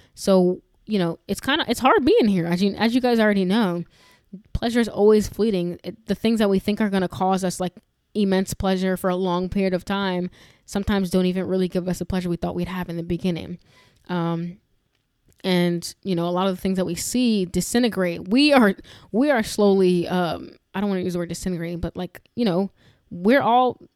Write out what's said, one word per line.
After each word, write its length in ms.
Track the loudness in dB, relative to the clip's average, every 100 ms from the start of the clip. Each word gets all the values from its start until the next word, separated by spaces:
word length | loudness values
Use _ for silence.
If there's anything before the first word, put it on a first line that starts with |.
| _
So, 480 | -6 2 4 4 2 _ _ -4
you 120 | -2
know, 220 | -2 -4 -6
it's 120 | -6
kinda, 240 | -2 -2 0
it's 120 | 0
hard 240 | 4 4
being 220 | 4 4 4
here. 200 | 2 0
As 140 | 0
you, 140 | 0
as 200 | 0 0
you 60 | 2
guys 200 | 2 4
already 240 | 4 2
know, 400 | 2 2 0 -2 -8 _ _ _ _ -20 _
pleasure 280 | -8 -2 0
is 80 | 0
always 400 | 4 6 6 2
fleeting. 500 | -2 0 0 -4 -8
It, 220 | -12 -12 -8
the 100 | -2
things 240 | 0 2
that 100 | 2
we 80 | 2
think 220 | 0 -2
are 100 | 0
gonna 180 | 0 -2
cause 360 | -2 0 0
us, 160 | -2 -4
like, 140 | -8 -8 _ _ _
immense 400 | -2 2 2 0
pleasure 420 | -4 -2 0 0 -2
for 120 | -2
a 60 |
long 340 | -2 -2 -2 -2
period 240 | -2 0
of 120 | -2
time 440 | -4 -4 -2 -2 -4 -8 -20 _ -10
sometimes 440 | -6 -2 -2 0
don't 160 | 0 0
even 200 | -2 -2
really 220 | -2 -2
give 180 | -2 -4
us 120 | -6
the 40 |
pleasure 240 | -4 -4 -4
we 80 | -4
thought 200 | -4 -6
we'd 120 | -6
have 200 | -6 -8
in 80 | -8
the 60 |
beginning. 560 | -6 -2 -2 -4 -6 -14 _ _ _ _ -8
Um, 500 | -4 -2 -4 -6 -10 _ _ _ _ _ _ _ _
and, 520 | 0 2 2 0 -6 -12
you 120 | -4
know, 140 | -2 -2
a 20 |
lot 180 | 0 -2
of 80 | -2
the 40 |
things 160 | -2 -2
that 80 |
we 120 | -2 -4
see 480 | -4 0 2 0
disintegrate. 840 | 0 -2 -2 0 0 0 -2 -4 -2
We 240 | 4 6
are, 220 | 6 4 2 -8 -20 -6
we 200 | -2 2
are 120 | 0
slowly, 640 | -2 0 2 4 4 2 0
um, 420 | -2 -2 -6 -12 -20 _
I 60 | -6
don't 100 | -4
wanna 120 | -4
use 120 | -4
the 40 | -6
word 100 | -8
disintegrating, 520 | -8 -6 -6 -8 -8
but, 160 | -8 -8
like, 240 | -12 -12 _
you 100 | -4
know, 280 | -2 0 -4 _ _ _ -18
we're 300 | -4 2 4
all 400 | 4 2 2 -2 -14